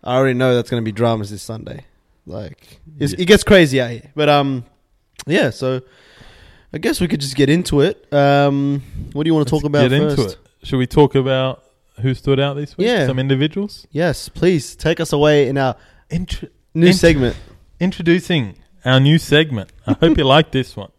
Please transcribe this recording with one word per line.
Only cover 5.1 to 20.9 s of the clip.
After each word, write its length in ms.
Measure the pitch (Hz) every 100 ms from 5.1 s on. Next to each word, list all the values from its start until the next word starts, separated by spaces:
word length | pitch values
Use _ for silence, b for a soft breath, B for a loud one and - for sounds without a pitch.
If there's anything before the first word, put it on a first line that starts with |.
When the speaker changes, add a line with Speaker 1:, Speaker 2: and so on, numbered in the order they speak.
| _ -
Speaker 1:
yeah, 260 | 180 143
so 300 | - 131 127 127 b b b b b b b b
I 60 | 156
guess 200 | 170 320
we 80 | 175
could 140 | 151
just 140 | 139 135
get 120 | 135
into 300 | 165 180 147
it. 300 | 160 - _
Um, 680 | 143 143 143 143 139 139 143 B B B
what 100 | 139
do 60 | 156
you 40 |
wanna 100 | 160
Speaker 2:
Let's 80 | 135
Speaker 1:
talk 120 | 151
about 260 | 147 147 131
Speaker 2:
get 80 | 135
Speaker 1:
first? 160 | 151 143
Speaker 2:
into 140 | 107
it. 60 | - _ _
Should 140 | - 135
we 80 | 127
talk 280 | - 143 139
about 480 | 131 131 131 - _ _ _ -
who 120 | 131
stood 260 | 127 - 135
out 140 | 139 143
this 220 | 147 -
week? 100 | 214
Speaker 1:
Yeah. 180 | 240 131
Speaker 2:
Some 120 | 127
individuals? 680 | 135 135 156 196 202 - -
Speaker 1:
Yes, 360 | 143 175 135 -
please 480 | - 175 175 - -
take 240 | 156 160
us 140 | 165
away 340 | 147 151 147 127
in 100 | 139
our 180 | 131 - b b b
Speaker 2:
Intro- 400 | 165 180 - - _ _
Speaker 1:
new 140 | 160 175
Speaker 2:
int- 80 | 185
Speaker 1:
segment. 400 | 170 151 123 - - - _ _
Speaker 2:
Introducing 760 | 175 - 170 175 175 170 107 - _ _
our 160 | 127 131
new 180 | 135 160
segment. 540 | - 147 160 120 95 - -
I 60 |
hope 240 | 135 165 156
you 60 |
Speaker 1:
<laughs> 20 | 139
Speaker 2:
like 260 | 143 160
this 240 | 135 123 -
one. 160 | 95